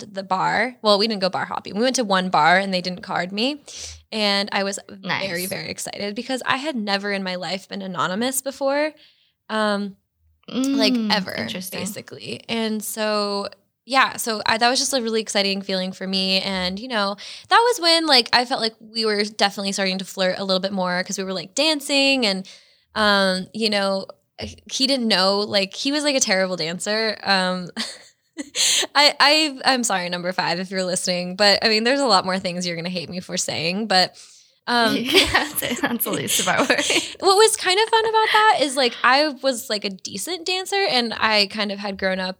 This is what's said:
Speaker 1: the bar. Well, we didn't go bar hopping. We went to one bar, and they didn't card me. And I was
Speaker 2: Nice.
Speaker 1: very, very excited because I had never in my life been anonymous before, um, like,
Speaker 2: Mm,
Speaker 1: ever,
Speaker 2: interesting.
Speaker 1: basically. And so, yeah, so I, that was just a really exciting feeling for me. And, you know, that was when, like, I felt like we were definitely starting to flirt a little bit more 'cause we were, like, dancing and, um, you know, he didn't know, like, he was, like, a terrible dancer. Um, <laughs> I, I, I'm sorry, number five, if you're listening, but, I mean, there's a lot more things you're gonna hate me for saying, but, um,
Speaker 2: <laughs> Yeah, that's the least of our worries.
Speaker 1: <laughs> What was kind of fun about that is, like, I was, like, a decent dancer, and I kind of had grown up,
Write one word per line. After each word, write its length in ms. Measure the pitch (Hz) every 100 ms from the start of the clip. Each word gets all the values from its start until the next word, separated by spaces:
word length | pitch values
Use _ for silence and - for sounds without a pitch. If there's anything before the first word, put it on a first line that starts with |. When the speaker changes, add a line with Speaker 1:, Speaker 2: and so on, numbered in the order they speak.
| -
Speaker 1:
the 120 | 190
bar. 520 | 190 185 160 180 254 247
Well, 160 | 214 202
we 100 | 226
didn't 140 | 202
go 80 | 185
bar 160 | - 175
hopping. 300 | - - 202
We 60 |
went 120 | 254 254
to 60 | 202
one 240 | 185 185
bar, 280 | 160 156 180
and 160 | 196
they 80 | 180
didn't 200 | 180 180
card 280 | - 165 180
me. 300 | 202 254 294 - - - - -
And 360 | 220 202 202 202
I 120 | 202
was 160 | 196 202 - 196
Speaker 2:
Nice. 260 | 185 143 196
Speaker 1:
very, 180 | 175 190
very 240 | - 156
excited 460 | - - - 202 214
because 260 | 240 262 -
I 120 | 262
had 180 | 302 247
never 360 | 208 196 202
in 100 | 196
my 120 | 185 180
life 320 | 165 196 -
been 140 | 196
anonymous 600 | 190 175 160 190 247 269
before, 520 | 277 - 269 285 302 302 - _ _ _ -
um, 460 | 220 214 202 202 196 _ _ _ _ - 233 269
like, 200 | 277 -
Speaker 2:
Mm, 180 | 247 214
Speaker 1:
ever, 220 | 208 190 -
Speaker 2:
interesting. 440 | 220 185 185 180
Speaker 1:
basically. 600 | 190 202 - - - 226 -
And 340 | 226 220 214
so, 680 | - 220 214 208 202 202 202 - _ _ -
yeah, 320 | 262 214 -
so 240 | 240 214 -
I, 120 | 220
that 100 | 240
was 100 | 262
just 140 | 277
a 80 | 269
really 200 | 226 220
exciting 400 | 208 208 196 196
feeling 300 | 196 190 185
for 160 | 185 190
me. 320 | 190 190 190
And, 380 | 196 185 180 190
you 80 | 262
know, 300 | 220 202 202 - - -
that 100 | 403
was 220 | 480 466
when, 240 | 339 330 320
like, 220 | 254 233
I 120 | 240 247
felt 160 | 262
like 140 | 220 -
we 260 | 220 226 220
were 180 | 208 208
definitely 460 | - 202 208 196
starting 240 | 202 190 190
to 60 | 190
flirt 320 | 190 185 180
a 60 | 196
little 160 | 185
bit 100 | 196
more 300 | 202 180 180
'cause 140 | 185 196
we 60 | 190
were, 80 |
like, 220 | 190 185 -
dancing 720 | 311 302 - 277 277 269 214
and, 220 | 190 190 - _ _ _ 214
um, 520 | 208 202 190 185 185
you 160 | 214 214
know, 360 | 208 196 196 - - _ - - - -
he 140 | - 262
didn't 200 | 269 226
know, 320 | 185 190 202
like, 340 | 208 202 196 -
he 160 | 277
was, 120 | 302
like, 120 | 294 269
a 40 |
terrible 380 | 220 190 185 175
dancer. 600 | 160 180 208 214 220 -
Um, 460 | - 196 185 185 175 -
<laughs> 1200 | - - - _ _ 330 - - - - 370 277
I, 200 | 294 -
I, 400 | 277 311 311 262 -
I'm 180 | 254
sorry, 260 | 220 190 175
number 220 | 180 175
five, 260 | 185 160 175
if 120 | 185
you're 120 | 190
listening, 520 | 180 185 - 180 180 185
but, 280 | 208 196
I 60 | 226
mean, 140 | 214
there's 160 | 240 277
a 60 | 262
lot 180 | 185 190
more 140 | 190
things 260 | 190 180 175
you're 80 | 165
gonna 140 | 175
hate 200 | 185 143
me 100 | 180
for 180 | 175 175
saying, 500 | - 120 160 190 214
but, 280 | 185 180 - - - _ _ -
um, 280 | 240 220 -
Speaker 2:
<laughs> 20 |
Yeah, 520 | 247 339 277 247 294 -
that's 440 | 269 240 233 233
the 80 | 220
least 280 | 190 - -
of 80 | 180
our 120 | - 262
worries. 480 | 247 - 320 - -
Speaker 1:
<laughs> 20 |
What 180 | 359 392
was 180 | 440 -
kind 240 | 370 370
of 100 | 440
fun 160 | 453 440
about 220 | 440 440
that 240 | 427 440 -
is, 140 | 294 262
like, 180 | 247 -
I 260 | - 269 311 254
was, 280 | 269 226 -
like, 160 | 208 208
a 40 |
decent 560 | 185 - 202 311 349 330
dancer, 400 | 370 370 392 392
and 240 | 254 233
I 340 | - 220 214 196
kind 240 | 214 208
of 80 | 202
had 180 | 202 196
grown 220 | 190 185
up, 200 | 185